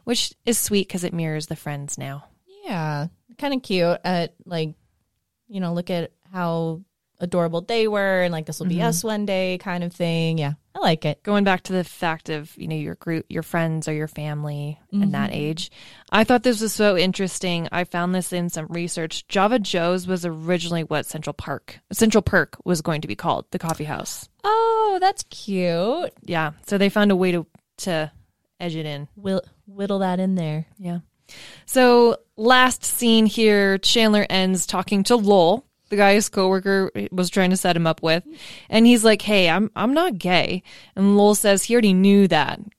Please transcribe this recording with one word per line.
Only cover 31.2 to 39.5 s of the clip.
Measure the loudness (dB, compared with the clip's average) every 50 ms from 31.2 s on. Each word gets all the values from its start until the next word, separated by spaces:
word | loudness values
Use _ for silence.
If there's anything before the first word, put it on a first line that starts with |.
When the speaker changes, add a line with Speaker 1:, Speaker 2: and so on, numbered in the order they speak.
| _ -20 -20 -20 -20 -20 -20 -20 _
Speaker 1:
So | -2 2 4 6 6 8 6 6 6 4 0 _ _ _
last | 0 2 4 6 6 6 4 2 -2 -6
scene | -6 -4 0 2 4 4 6 4
here, | 4 2 4 4 4 4 4 4 2 2
Chandler | 2 2 2 2 4 4 4 4 2 2 2
ends | 0 0 2 2 0 -2 -2
talking | -4 -4 -4 -2 0 0 0 2
to | 2 2
Lowell, | 2 4 4 6 6 6 4 4 0 -2 _ _ _ _ -4
the | 2
guy | 4 4 6 6
his | 4 2 0
coworker | 0 0 2 2 2 0 0 0 0 0 0 -2 -4 -6 -8 -6
was | -2 -2 -2 0
trying | 2 2 2 2
to | 2
set | 2 2 0 2
him | 2 2
up | 0 0 0
with. | 0 0 0 0 -2 -6 -18 -20 -18 -20 -20 -20 -6 0
And | 4 6 8
he's | 8 8 6 6
like, | 4 4 4
"Hey, | 2 0 2 4 4
I'm, | 4